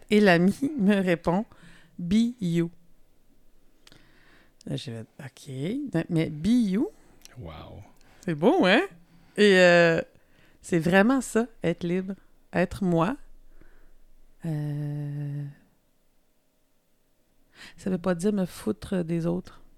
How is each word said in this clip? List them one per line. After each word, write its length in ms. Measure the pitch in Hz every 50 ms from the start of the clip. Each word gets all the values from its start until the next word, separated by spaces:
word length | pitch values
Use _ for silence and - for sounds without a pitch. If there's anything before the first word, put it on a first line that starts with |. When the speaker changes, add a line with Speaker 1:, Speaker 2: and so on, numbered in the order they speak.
| - -
Speaker 1:
Et 80 | 214 208
l'ami 340 | 208 202 175 170 175 190 196 - 277 285
<laughs> 120 | 311 277
me 220 | 196 196 214 196
répond, « 420 | 190 185 170 160 - 185 165 190 226 - - _ - - - - - _ _ -
Be 380 | 180 170 185 220 233 233 247 -
you. » 300 | 196 170 165 170 165 170 - - - - - - - _ _ _ _ _ _ _ _ - _ - _ - _ _ _ - - - - _ _ _ _ _ _ _ _ _ _ _ - -
Là, 80 | 147
j'ai 160 | 135 - 131
fait, « 160 | 117 113 110 - _ - 156
Ok, 800 | 127 _ - - - 131 131 139 175 226 285 302 262 - 165 160 -
mais 200 | 175 160 165 -
be 180 | 156 147 156 196
you. » 420 | 233 254 233 196 185 202 285 427 - - - _ _ - - - - 123
Speaker 2:
Wow. 420 | 123 82 78 76 78 - 87 87 98 - - _ - _ - - -
Speaker 1:
C'est 120 | 185 165
beau, 280 | 147 156 226 320 370 247 180
hein ? 140 | 190 254 381 392 - - - _ _ - _ _ - -
Et, 200 | 208 208 190 185
euh, 420 | 180 175 175 175 170 165 165 160 - - _ - _ _ _ _ _ _ _ _
c'est 160 | - - 190 170
vraiment 420 | 151 175 175 196 196 233 269 269
ça, 260 | 233 - - 226 233 247 - - -
être 200 | 170 175 - 180
libre, 300 | 170 175 185 190 190 196 - _ _ _ _ _ - -
être 300 | 175 175 190 - - 202
moi. 340 | 180 175 165 160 170 277 - - - - - - - - - - - - - - - - - - - - - - - - _ -
Euh... 1000 | 165 156 151 147 147 147 147 147 147 147 147 147 143 147 147 147 143 143 147 143 143 147 _ _ _ _ _ _ _ _ _ _ _ _ _ _ _ _ _ _ _ _ _ _ _ _ _ _ _ _ _ _ _ _ _ _ _ _ _ _ _ _ - - - - -
Ça 120 | - 202
veut 80 | 185 175
pas 180 | 175 190 180
dire 180 | 170 170 214 208
me 120 | 202 185
foutre 580 | 175 - - - 220 214 - - - 202 185 175
des 220 | 160 170 170 160
autres. 360 | 170 170 180 - - - - - - _